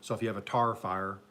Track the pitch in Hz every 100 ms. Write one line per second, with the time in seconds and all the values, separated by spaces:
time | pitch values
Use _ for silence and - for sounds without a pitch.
0 | - 110 113 101 101 123 117 113 95 92
1 | 95 98 -